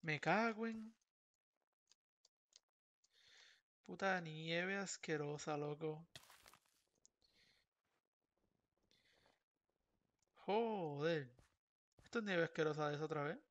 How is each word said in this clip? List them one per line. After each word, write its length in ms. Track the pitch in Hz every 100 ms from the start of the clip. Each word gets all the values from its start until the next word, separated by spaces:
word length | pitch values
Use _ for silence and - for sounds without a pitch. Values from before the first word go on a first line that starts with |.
me 160 | 165 151
cago 480 | - 190 226 214 226
en 260 | 226 220 - _ _ _ _ _ _ _ _ _ _ _ _ _ _ _ - _ _ _ _ _ _ - - - - _ _ -
puta 340 | 175 196 185
nieve 540 | 165 156 160 170 180 196
asquerosa, 800 | 190 - - 156 147 147 - 151
loco. 520 | 147 147 156 156 165 - - - - - _ _ _ _ - _ _ _ _ _ _ _ _ _ _ _ _ _ _ _ _ _ _ _ _ _ _ _ _ _ _ _ _ _ _ _ _ _ -
Joder. 840 | 202 233 214 160 143 156 165 131 120 - _ _ _ _ _
Esto 160 | - 233
es 60 | 208
nieve 180 | 180 165
asquerosa 440 | - 156 151 151
de 60 | 147
esa 100 | 151
otra 180 | 156
vez. 160 | 143 214 _